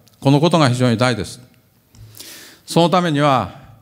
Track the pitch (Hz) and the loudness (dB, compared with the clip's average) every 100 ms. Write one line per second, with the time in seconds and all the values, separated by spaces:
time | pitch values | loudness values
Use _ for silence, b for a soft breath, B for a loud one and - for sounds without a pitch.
0 | _ _ 139 143 170 170 139 123 123 113 | _ _ 0 2 2 2 0 0 0 0
1 | 127 107 87 - - _ _ _ _ - | -2 -2 -8 -14 -20 _ _ _ _ -20
2 | B B B B B B - 165 170 180 | B B B B B B -4 0 2 2
3 | 175 143 147 127 92 - - - | 0 0 0 0 -2 -10 -20 -20